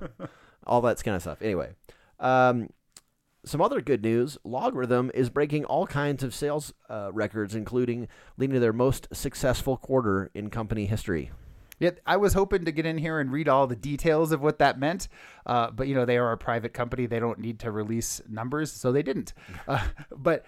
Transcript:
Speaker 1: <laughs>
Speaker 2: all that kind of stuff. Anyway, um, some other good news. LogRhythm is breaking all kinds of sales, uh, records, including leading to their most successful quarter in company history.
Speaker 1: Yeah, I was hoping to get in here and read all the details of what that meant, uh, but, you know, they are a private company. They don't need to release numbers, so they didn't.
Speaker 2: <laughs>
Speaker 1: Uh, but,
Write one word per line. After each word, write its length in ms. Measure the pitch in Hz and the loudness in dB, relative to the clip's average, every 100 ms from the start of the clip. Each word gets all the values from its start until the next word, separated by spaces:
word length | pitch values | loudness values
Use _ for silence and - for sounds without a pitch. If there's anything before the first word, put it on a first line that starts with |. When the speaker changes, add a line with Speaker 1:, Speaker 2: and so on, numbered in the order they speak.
| - - | -8 -12
Speaker 1:
<laughs> 80 | 107 - - _ - | -16 -16 -20 _ 0
Speaker 2:
all 140 | 120 | 2
that 200 | 120 107 | 4 2
kind 140 | - 98 | 0 -2
of 60 | |
stuff. 200 | 90 73 | -4 -6
Anyway, 280 | 107 90 67 - - - _ - | -2 -2 -4 -10 -20 -20 _ -4
um, 500 | 127 131 127 123 110 - _ - _ _ _ _ - | 2 6 6 4 -2 -10 _ -20 _ _ _ _ -6
some 160 | 147 | 2
other 180 | 196 269 | 2 2
good 240 | 123 123 | 0 0
news. 340 | 110 117 127 135 - | 2 2 0 -4 -8
LogRhythm 680 | 123 240 269 123 123 127 | -4 -2 -2 0 2 2
is 160 | - 127 | 0 0
breaking 340 | 143 147 151 | 2 0 0
all 240 | 143 143 190 | 0 -2 0
kinds 360 | 143 143 139 | 0 -2 -2
of 100 | 131 | -4
sales, 400 | - 147 147 147 - - | -4 -4 -4 -6 -14 -12
uh, 200 | 113 101 | -10 -6
records, 420 | 101 104 113 104 110 | -4 -4 -2 -4 -4
including 540 | 104 123 123 117 113 - - - | -2 0 0 -2 -6 -14 -14 -4
leading 180 | 135 131 | 0 4
to 40 | |
their 140 | 120 | 4
most 340 | 113 127 131 - | 4 2 2 -4
successful 640 | - 143 - 135 120 - 127 | -6 -6 -2 0 0 0 -2
quarter 520 | - 131 113 98 95 | 0 2 4 2 0
in 160 | - 104 | -6 -8
company 380 | 117 110 110 101 | -6 -4 -2 0
history. 440 | 110 - 85 65 - - - - - | 0 0 -2 -2 -10 -20 -20 -18 -2
Speaker 1:
Yeah, 120 | 175 175 - | -2 0 0
I 100 | 180 | 4
was 160 | 202 | 4
hoping 320 | 165 196 196 | 4 2 0
to 80 | 165 | -2
get 140 | 151 160 | -2 -2
in 120 | 160 | -2
here 220 | 160 160 | -2 -2
and 100 | 135 | 0
read 200 | 139 156 | 0 4
all 180 | 135 135 | 4 4
the 80 | 120 | 0
details 560 | 143 143 165 156 160 | -4 0 2 4 4
of 80 | 156 | 2
what 200 | 147 151 | 2 4
that 200 | 143 123 | 2 2
meant, 300 | 147 185 - - - - - | 0 -2 -6 -16 -20 -12 -2
uh, 260 | 120 117 | 0 0
but, 180 | 110 135 | -2 -2
you 40 | |
know, 120 | 135 123 | 0 2
they 120 | 123 | 4
are 140 | 120 | 2
a 60 | 113 | 0
private 360 | - 117 113 | -2 -2 -2
company. 320 | - 123 127 120 | -4 -4 -2 -2
They 140 | 117 | 0
don't 180 | 117 107 | -2 -2
need 220 | 110 110 | -6 -6
to 100 | 120 | -6
release 500 | 107 107 113 - - - | -4 -2 -2 -2 -6 -8
numbers, 420 | 110 123 147 156 | -8 -4 -4 -4
so 220 | - 127 | -2 2
they 100 | 135 | 2
didn't. 300 | 143 143 98 - | 2 -2 -6 -12
Speaker 2:
<laughs> 60 | - - - | -16 -12 -4
Speaker 1:
Uh, 160 | 135 104 - - - | -2 -2 -6 -10 -4
but, 300 | 131 156 | 0 0